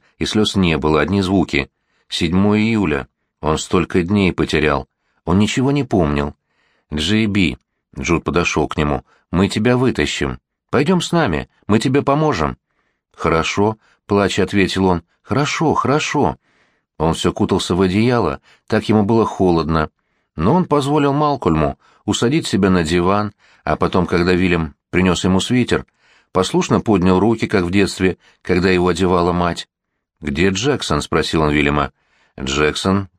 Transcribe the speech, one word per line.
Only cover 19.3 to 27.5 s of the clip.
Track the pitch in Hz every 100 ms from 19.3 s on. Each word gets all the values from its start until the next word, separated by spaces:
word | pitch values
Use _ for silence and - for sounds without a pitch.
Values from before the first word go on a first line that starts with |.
| - 92 85 78 80 76 _ _ _ _
Но | - 87
он | 175
позволил | 160 147 135 151 143
Малкольму | 139 151 143 90 78 73 65 _ _
усадить | - - 120 156 -
себя | 101 98
на | 92
диван, | 78 87 87 101 104 - _ _
а | - 76
потом, | 85 95 85
когда | 87 87
Вильям | 90 90 85 80 - _
принес | 87 92 85
ему | 95 92
свитер, | - 123 120 73 - _ _ _ _
послушно | 92 92 175 175 110
поднял | 101 98 87 92
руки, | 104 110
как | 95